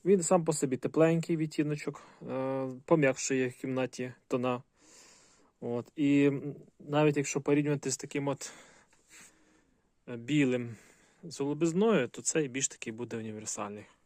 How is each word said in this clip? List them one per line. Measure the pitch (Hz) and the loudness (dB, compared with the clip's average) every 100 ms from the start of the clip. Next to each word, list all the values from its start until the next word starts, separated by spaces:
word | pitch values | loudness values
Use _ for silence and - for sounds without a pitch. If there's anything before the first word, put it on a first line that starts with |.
Він | 170 196 | 4 4
сам | 165 185 | 6 2
по | 160 | 2
собі | 156 135 127 | -2 -2 -2
тепленький | - 151 165 165 160 165 | -2 4 4 4 0 -2
відтіночок, | 156 - 151 147 - 143 - - 120 | -2 -2 -2 -2 -6 -10 -20 -18 -8
е, | 131 135 135 131 127 | -6 -4 -4 -6 -8
пом'якшує | - 165 139 131 - 135 127 | 2 4 4 2 -2 0 0
в | |
кімнаті | - 131 131 127 - 127 - _ | -4 -4 -2 -4 -6 -10 -12 _
тона. | 127 123 123 _ _ _ - - - _ _ _ _ | -2 0 -2 _ _ _ -20 -20 -20 _ _ _ _
От. | 120 120 113 - | -6 -6 -6 0
І, | 143 143 | 2 6
м, | 143 139 147 - - _ | 4 2 -8 -12 -18 _
навіть | - 147 151 147 | -2 4 4 2
якщо | 139 139 | -2 -2
порівнювати | 143 143 147 143 135 | 2 2 2 -2 -2
з | 127 | -6
таким | 135 143 139 | -6 -4 -4
от, | 135 - - - - _ _ _ - - _ _ _ _ _ _ _ - | -6 -10 -16 -20 -20 _ _ _ -20 -20 _ _ _ _ _ _ _ -14
е, | 120 | -12
білим | 120 151 131 123 120 107 - _ _ _ | 0 2 4 2 -2 -10 -20 _ _ _
з | 170 - | -16 -6
голубизною, | 143 147 165 170 220 190 123 | -4 0 0 4 4 4 0
то | - | -4
цей | - 165 143 | -2 0 0
більш | 123 135 | -2 -4
такий | - - | -4 -12
буде | 110 117 117 | -8 -8 -6
універсальний. | 110 107 107 - 104 104 98 _ | -8 -10 -10 -8 -8 -10 -16 _